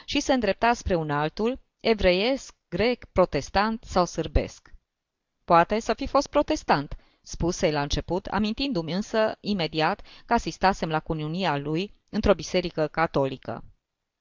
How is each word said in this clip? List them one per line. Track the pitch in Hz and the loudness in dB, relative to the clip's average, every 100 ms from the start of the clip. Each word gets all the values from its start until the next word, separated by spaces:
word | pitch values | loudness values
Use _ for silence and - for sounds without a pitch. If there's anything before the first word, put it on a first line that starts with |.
| - | -6
și | 285 | -4
se | - | 0
îndrepta | 262 208 - 226 | 0 0 2 2
spre | 240 - 175 | 2 0 0
un | 156 | 0
altul, | 147 156 - 226 269 - _ | -2 -2 -2 -4 -4 -12 _
evreiesc, | 226 214 185 180 226 269 - - _ | 0 2 4 4 2 -2 -6 -20 _
grec, | 170 233 240 - | -2 0 0 -2
protestant | - 180 143 - 196 220 226 | 2 2 2 -2 0 0 -2
sau | - 190 175 | -2 0 0
sârbesc. | - 156 143 98 - _ - _ _ _ _ _ _ - | -2 -2 -2 -2 -8 _ -20 _ _ _ _ _ _ 4
„Poate | 170 175 214 | 6 6 0
să | 233 | -2
fi | 220 269 | -4 0
fost | 269 - | 0 2
protestant”, | 294 - 311 - 151 147 - _ _ | 0 0 -2 2 0 0 -12 _ _
spuse | - - 165 - 175 | -16 -4 -4 0 0
la | 151 | 0
început, | 143 - - 180 - | -2 -4 -2 -6 -4
amintindu-mi | 202 214 226 277 185 160 | -2 -2 -2 -2 -2 -2
însă | 180 - 220 220 - | -4 -2 0 0 -2
imediat | 190 202 156 156 156 208 - - - | -4 -2 -2 0 0 -2 -8 -20 0
că | |
asistasem | 233 - - 185 - 165 | 0 0 2 2 2 0
la | 156 | -2
cuniunia | - 160 151 175 180 143 | -2 -4 -4 -2 -2 -2
lui | 147 160 208 - _ | -2 -2 -4 -10 _
într-o | 208 214 | 0 2
biserică | 165 151 185 175 - 151 | 2 2 -2 -2 -2 -2
catolică. | - 165 147 135 131 - 113 - _ _ _ _ _ | 0 0 0 -2 -4 -10 -12 -14 _ _ _ _ _